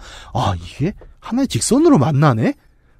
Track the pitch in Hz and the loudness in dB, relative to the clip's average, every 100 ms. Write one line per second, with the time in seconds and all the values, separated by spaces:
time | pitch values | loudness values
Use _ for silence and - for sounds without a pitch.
0 | - - - - 117 87 85 - 131 - | -6 -20 -10 -4 -4 -4 -10 -6 -6 -6
1 | - - - 233 277 113 - 254 339 240 | -16 -20 -8 -6 -4 -4 0 2 4 4
2 | 147 139 151 113 185 294 _ _ _ | 2 2 2 2 -2 -4 _ _ _